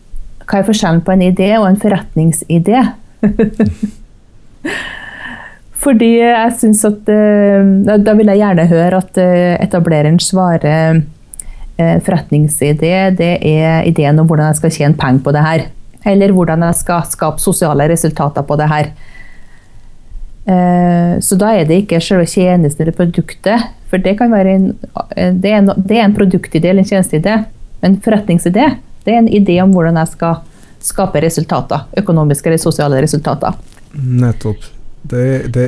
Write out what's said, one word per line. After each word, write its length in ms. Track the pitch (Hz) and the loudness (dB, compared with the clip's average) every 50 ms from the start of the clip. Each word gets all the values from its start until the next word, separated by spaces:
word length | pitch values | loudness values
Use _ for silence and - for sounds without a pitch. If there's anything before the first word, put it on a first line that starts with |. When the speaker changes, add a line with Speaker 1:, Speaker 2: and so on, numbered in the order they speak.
| - - - - - - - - - | -16 -10 -10 -10 -10 -10 -14 -16 -6
Speaker 1:
hva 120 | - 208 196 | -2 -2 0
er 40 | 196 | 0
forskjellen 400 | 220 214 208 196 170 165 170 165 | 0 0 0 0 0 0 0 0
på 80 | 196 | 2
en 140 | 185 190 180 | 2 2 2
idé 240 | 185 185 196 190 202 220 226 | 2 2 2 0 2 2 2
og 80 | 208 | 2
en 140 | 185 196 208 - | 2 2 2 0
forretningsidé? 1080 | 208 196 170 - - - 160 160 165 147 - - - 165 170 170 196 220 262 247 240 - - - - - - | 0 -2 -2 -4 -4 -2 0 0 0 0 -2 -2 -2 0 0 2 2 2 2 0 0 -4 -8 -18 -20 -6 -4
<laughs> 800 | 226 208 - - 220 214 - - 214 - - - 214 208 - - - - - - _ _ - - - - - - - 311 - - - - - - - - - - - - - - - - - - - - - - | -2 -2 0 0 -2 -2 0 -2 -2 -2 -2 -4 -8 -10 -10 -14 -20 -20 -20 -20 _ _ -20 -20 -20 -20 -18 -12 -10 -10 -10 -10 -12 -14 -14 -16 -16 -18 -18 -16 -16 -16 -16 -18 -18 -20 -20 -20 -20 -14 -10 -4
Fordi 300 | - 285 254 220 233 226 233 233 | 0 2 2 4 4 4 4 4
jeg 340 | 233 233 240 226 226 240 240 - | 4 2 2 2 0 0 0 0
synes 240 | 247 214 214 208 - | 2 2 2 2 2
at, 240 | 214 208 208 - - | 0 -2 -2 -2 0
eh, 540 | 214 214 214 208 208 208 202 202 202 196 196 196 190 196 196 | 2 2 4 4 4 4 4 4 4 4 4 4 4 2 2
da, 80 | 196 214 | 2 2
da 160 | 208 202 220 214 | 2 2 4 4
vil 160 | 220 226 208 | 4 4 4
jeg 80 | 196 | 4
gjerne 300 | 208 208 202 180 165 165 170 | 4 2 2 2 2 2 2
høre 300 | 170 165 170 180 185 185 | 2 2 2 2 0 0
at, 160 | 180 - - | -2 -2 -2
eh, 380 | 190 185 180 180 175 180 175 175 170 - | 0 2 2 2 2 2 0 0 0 -2
etablereren 560 | 170 - 175 165 170 160 151 147 151 165 175 | 0 0 0 0 2 2 2 2 2 2 2
svarer, 800 | - - 190 185 185 175 165 160 - 147 151 160 160 160 160 160 147 151 - - - - - - - - - - - - - | 0 0 0 0 2 2 0 0 0 0 0 2 2 2 2 0 0 -2 -8 -20 -20 -20 -20 -16 -16 -16 -16 -16 -16 -10 -4
eh, 180 | - 165 165 165 170 - | -2 0 0 0 0 0
forretningsidé, 1120 | - - 151 - - 147 151 151 151 - - 143 147 151 151 160 165 180 190 190 190 185 | -2 -2 -2 -2 -2 0 0 0 0 0 -2 0 0 0 0 0 0 0 0 0 0 0
det 140 | 175 170 175 175 - | 0 0 0 -2 0
er 460 | - 151 156 156 160 160 165 160 - 170 | 0 0 0 2 2 2 2 2 0 0
ideen 300 | 165 - 147 143 151 156 | 0 0 2 2 2 2
om 60 | 160 160 | 2 2
hvordan 220 | 165 151 151 156 | 2 2 0 0
jeg 80 | 151 - | 0 0
skal 160 | - 160 151 | -2 -2 -2
tjene 220 | - 143 143 151 - | 0 0 0 0 0
penger 240 | 151 131 127 131 - | 0 0 0 0 0
på 60 | 143 143 | 0 0
det 80 | 147 | 2
her, 220 | 156 156 165 160 - - - - - - - - - | 2 0 0 -2 -4 -6 -12 -16 -20 -20 -18 -6 -2
eller 280 | 214 196 196 196 202 190 | 0 2 2 4 4 2
hvordan 260 | 185 175 160 160 165 170 | 2 2 0 0 0 0
jeg 80 | 170 170 | 0 -2
skal 260 | - - - 175 170 156 - | -2 -2 -2 -2 -2 -4 -6
skape 320 | - - 165 156 151 - | -6 -4 -4 -4 -4 -2
sosiale 460 | - 202 175 - 180 151 151 143 143 156 | -2 -2 0 0 0 0 0 2 2 2
resultater 560 | 170 160 - 156 151 - 147 147 - 143 143 | 0 0 0 -2 -2 -2 -4 -4 -4 -4 -4
på 120 | 147 151 151 | -2 -2 -2
det 80 | 151 151 | 0 0
her. 220 | 151 151 143 - - - - - - - - - - - - - - - - - - - - - - - - - - - - - - - - | 0 -2 -2 -4 -8 -14 -20 -20 -20 -20 -20 -20 -20 -20 -20 -20 -20 -20 -20 -20 -20 -20 -20 -20 -20 -20 -18 -16 -14 -12 -12 -14 -14 -8 -2
Eh, 680 | 196 185 180 180 175 180 175 180 175 175 175 175 175 175 - | 0 2 2 2 2 2 2 2 2 2 2 2 0 0 -2
så 160 | - - 202 | -2 0 0
da 120 | 185 202 220 226 | 2 2 2 2
er 100 | 185 151 | 2 2
det 140 | 151 165 190 | 2 2 0
ikke 200 | 202 - 170 165 | 0 0 -2 -2
selve 260 | - - 202 180 170 - | 0 0 0 0 0 0
tjenesten 560 | - 196 180 180 180 180 160 143 151 - 156 | 0 0 2 2 2 2 2 0 -2 -2 -4
eller 120 | 165 - | -2 -2
produktet, 680 | - 175 170 - 175 - - - - - 190 220 233 - - - - - - | -2 -2 0 0 -2 -4 -4 -8 -6 -2 0 0 0 -2 -4 -10 -16 -8 -4
for 80 | 185 | -4
det 160 | 185 190 190 202 214 | -2 0 0 0 2
kan 100 | 247 233 | 2 2
være 220 | 220 202 190 190 190 | 2 2 2 2 2
en, 140 | 190 190 190 - - - - - - - - - - 180 180 185 180 | 2 0 0 -4 -6 -12 -10 -10 -10 -10 -6 -4 -2 -2 0 0 0
det 80 | 190 202 | 0 2
er 80 | 214 208 202 | 2 4 4
en, 80 | 196 - | 2 2
det 200 | - 190 196 220 | 0 0 0 0
er 80 | 233 214 | 2 2
en 80 | 202 208 | 2 2
produktidé 560 | 214 202 185 185 180 - - - 156 165 175 | 2 2 2 0 0 -2 -2 -2 0 2 2
eller 160 | 190 196 190 | 2 2 2
en 60 | 202 | 2
tjenesteidé, 480 | 202 190 185 - - 156 160 196 220 220 220 - - - - - - - | 0 0 0 0 -2 -2 -2 0 -2 -2 -4 -6 -12 -18 -18 -16 -10 -2
men 160 | - 185 196 196 - | 0 0 0 0 0
forretningsidé, 600 | - 220 208 208 - 170 165 - 175 185 220 285 294 - - - - - - - | 0 -2 0 0 0 0 0 0 0 2 2 2 0 0 -4 -10 -18 -20 -8 -2
det 120 | 202 226 | 0 2
er 20 | |
en 140 | 233 226 214 - | 2 2 2 2
idé 240 | 208 196 185 175 180 185 | 2 2 2 2 2 4
om 100 | 190 190 | 4 4
hvordan 240 | 180 160 165 170 | 4 2 2 2
jeg 160 | 160 165 165 - | 0 0 -2 -4
skal 240 | - 165 170 160 - - - - - - - - - | -4 -4 -2 -2 -4 -8 -16 -20 -20 -20 -20 -18 -12
skape 400 | - - - - 190 185 - 147 156 | -10 -6 -4 -4 -2 -2 -2 0 0
resultater, 600 | 165 - 151 156 - 175 127 127 - 104 147 - - - | 0 0 -2 -2 -2 -4 -4 -2 -4 -6 -6 -6 -6 -6
økonomiske 480 | - 208 - 170 160 151 147 143 - - 170 | -4 -2 0 0 2 2 0 0 0 0 -2
eller 120 | 165 165 | -2 0
sosiale 400 | - 170 - - 151 143 139 131 | 0 -2 -2 -2 -2 0 0 0
resultater. 560 | 147 151 143 139 - 143 131 - - - - - - - - - - - - | 0 0 -2 -2 -2 -4 -4 -4 -4 -6 -6 -8 -12 -20 -20 -20 -20 -16 -10
Speaker 2:
Nettopp. 720 | 147 131 127 123 123 123 120 110 - - 113 101 - - - - - - - - - | -8 -4 -2 0 0 0 0 -2 -4 -6 -8 -8 -8 -12 -16 -18 -16 -16 -16 -16 -16
Det, 460 | - - 123 123 127 131 131 131 - 123 | -12 -8 -4 -2 -2 -2 -2 -4 -4 -4
det, 140 | 113 123 127 | -2 -2 -2